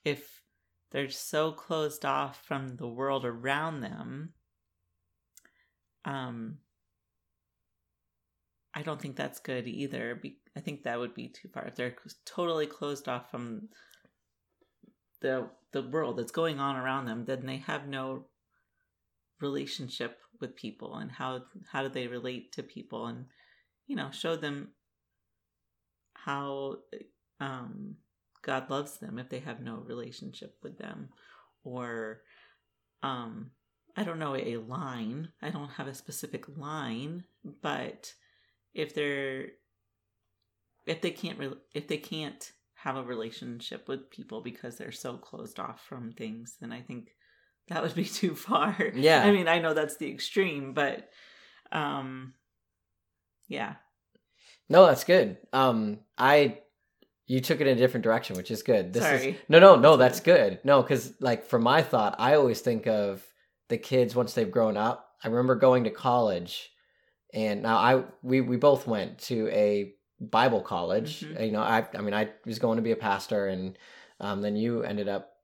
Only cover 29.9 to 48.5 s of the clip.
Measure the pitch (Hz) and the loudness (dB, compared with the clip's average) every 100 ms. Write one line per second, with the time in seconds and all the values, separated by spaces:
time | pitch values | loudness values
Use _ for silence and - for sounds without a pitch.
29.9 | 120 117 123 - - - _ - - 50 | -14 -14 -16 -18 -18 -20 _ -20 -18 -16
30.9 | - 135 _ _ - _ _ 143 127 120 | -16 -18 _ _ -20 _ _ -16 -12 -10
31.9 | 117 110 113 _ _ _ _ _ _ _ | -10 -10 -14 _ _ _ _ _ _ _
32.9 | _ 139 127 113 110 127 _ _ _ _ | _ -8 -8 -10 -14 -18 _ _ _ _
33.9 | - 196 165 151 135 - 117 113 127 139 | -8 -8 -6 -6 -6 -6 -8 -10 -10 -10
34.9 | 123 110 135 165 _ 151 156 143 - 135 | -8 -8 -8 -12 _ -10 -10 -12 -12 -12
35.9 | 131 - - - - - 143 143 156 131 | -12 -14 -14 -12 -14 -14 -14 -10 -8 -8
36.9 | 113 143 175 - _ 165 - 147 143 127 | -8 -10 -12 -14 _ -20 -10 -8 -6 -8
37.9 | - - - _ _ _ _ _ - 147 | -14 -20 -20 _ _ _ _ _ -10 -8
38.9 | 151 147 143 135 131 - _ _ _ _ | -4 -4 -4 -6 -8 -12 _ _ _ _
39.9 | _ _ _ _ _ _ _ _ _ - | _ _ _ _ _ _ _ _ _ -8
40.9 | 160 180 - 175 - 139 - _ 147 151 | -6 -6 -6 -10 -8 -10 -12 _ -12 -6
41.9 | 147 - 160 151 - - _ _ _ - | -8 -6 -10 -10 -14 -20 _ _ _ -10
42.9 | 135 123 117 113 - 123 117 - - - | -8 -8 -8 -10 -12 -14 -14 -14 -14 -10
43.9 | 135 131 - 104 110 123 117 120 120 - | -12 -12 -20 -16 -14 -14 -14 -16 -14 -16
44.9 | - 131 123 - 117 113 - - 113 - | -12 -12 -14 -16 -16 -16 -12 -12 -14 -18
45.9 | 127 117 117 113 113 117 - 117 117 123 | -14 -14 -12 -12 -12 -16 -18 -16 -16 -14
46.9 | 123 - _ _ _ _ _ _ 170 156 | -16 -16 _ _ _ _ _ _ -6 -4
47.9 | 170 - - 185 156 - | -4 -6 -2 -4 -4 -2